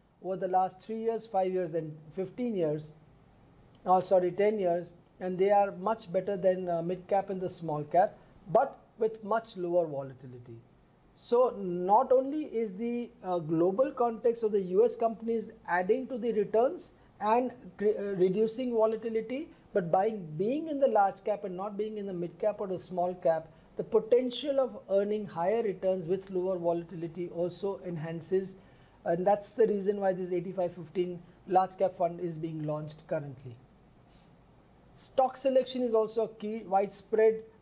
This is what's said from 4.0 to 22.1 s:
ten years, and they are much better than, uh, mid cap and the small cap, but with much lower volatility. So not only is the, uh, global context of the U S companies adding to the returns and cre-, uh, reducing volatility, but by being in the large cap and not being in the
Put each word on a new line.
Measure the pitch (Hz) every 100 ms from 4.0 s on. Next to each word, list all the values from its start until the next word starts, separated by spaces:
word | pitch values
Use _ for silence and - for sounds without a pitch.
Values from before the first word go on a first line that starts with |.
| 180 190 180
ten | 180 202 220
years, | 180 175 170 - _ -
and | 185 180
they | 196
are | 202 202
much | 175 196 220 175
better | 185 185 202
than, | 185 185 180
uh, | 170
mid | 165 180 -
cap | 196 196
and | 190
the | 180
small | - 165 151
cap, | 147 170 208 - - - -
but | 214 269 - _ -
with | 220 220
much | 202 226 226 190
lower | 175 175 160
volatility. | 139 135 127 135 123 120 117 - _ _ _ _
So | - - 240 247 196
not | 190 175 180 214 262
only | 262 269 311 294
is | 226 220
the, | 185 233 240 233 -
uh, | 185 180
global | 156 165 175 196 285
context | - 240 220 247 233
of | 214
the | 208
U | 180 185 233
S | -
companies | 226 226 226 226 196 - -
adding | 175 185 247 254
to | 254
the | 233
returns | 214 190 220 262 359 - - _ -
and | 208 233 254 - 185 -
cre-, | 208 196
uh, | 202 190
reducing | 185 190 220 233 254
volatility, | 233 220 220 233 220 220 254 330 - -
but | 202 170
by | 185 214 214 160 151
being | 208 294 330
in | 277
the | 269
large | 214 196 190 -
cap | 202
and | 202 180
not | 208 196
being | 214 214
in |
the | 202